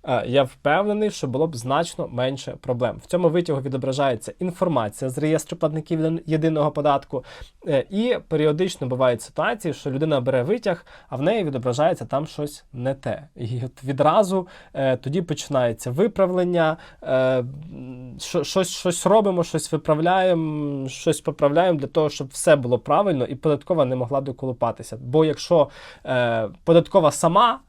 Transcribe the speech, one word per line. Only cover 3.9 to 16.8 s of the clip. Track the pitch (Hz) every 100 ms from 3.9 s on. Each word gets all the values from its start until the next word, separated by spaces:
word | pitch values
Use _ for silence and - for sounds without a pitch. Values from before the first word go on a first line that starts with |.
| 131 139 117 - -
інформація | 180 175 180 139 107 - 131
з | 127
реєстру | 151 156 - 170
платників | 156 156 156 160
єдин-, | 160 165 151
єдиного | 156 160 156 151
податку, | 147 147 139 - 135 - - - _ -
е, | 139 -
і | 196 240 240 -
періодично | 156 151 151 180 - 131
бувають | 123 127 120
ситуації, | - - 180 240 170
що | 139 147
людина | 131 160 143
бере | 123 131
витяг, | 123 233 202 170 - - -
а | 123
в |
неї | 151 226
відображається | 165 131 127 123 156 170 120
там | 139 151
щось | - 147 - _
не | 127 127
те. | 135 135 - 147 -
І | 117 120 127
от | -
відразу, | 131 135 147 180 196 190 180 - -
е, | - 135 127
тоді | 131 160
починається | 170 151 - 139 120 113 131
виправлення, | 127 214 208 185 180 180 175 160 156